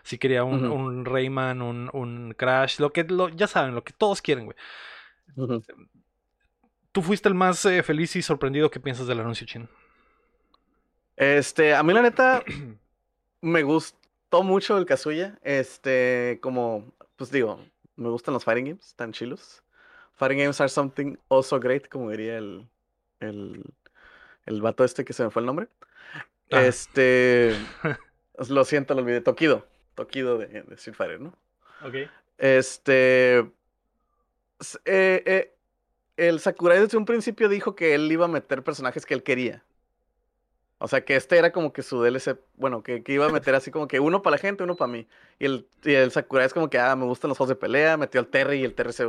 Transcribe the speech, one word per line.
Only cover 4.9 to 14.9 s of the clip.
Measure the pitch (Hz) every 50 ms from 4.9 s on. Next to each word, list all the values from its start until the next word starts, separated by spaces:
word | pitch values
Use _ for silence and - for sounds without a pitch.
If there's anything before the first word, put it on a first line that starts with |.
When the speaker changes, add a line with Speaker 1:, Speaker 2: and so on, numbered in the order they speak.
| - - - - _ _ _ _ 139
Speaker 2:
Ujú. | 131 131 117 120 113 - - - - - _ _ _ _ _ _ _ _ _ _ _ _ _ _ _ _ _ _ _ _ _ -
Speaker 1:
Tú | 196
fuiste | 160 175 208 202 -
el | 208 190
más, | 180 185 185 175 - -
eh, | 196 185 180 -
feliz | - 156 151 170 - -
y | 180
sorprendido. | 156 - 151 139 - 135 135 147 156 147
¿Qué | - 135
piensas | - 139 123 123 127
del | 123 123 117
anuncio, | 113 117 113 - 117
Chin? | - - 110 120 - _ _ _ _ _ _ _ _ _ _ _ _ _ _ _ _ _ _ _ _ _ _ _ _ _ _ _ _ _
Speaker 2:
Este, | - 135 139 143 143 131 - - - 156 151 147
a | 143 151
mí | 165 196
la | 226
neta, | 247 240 233 - 254 262 262 240 -
Speaker 1:
<clears throat> | - 147 143 139 120 107 - _ _ _ _ _ _ _ _ _ _ _ _
Speaker 2:
me | - 165 170 165 147
gustó | 139 156 160 - - - _ _ _ _ _ _ _ 170 175 190
mucho | 190 190 196 190 - 214
el | 190 175
Kazuya. | 175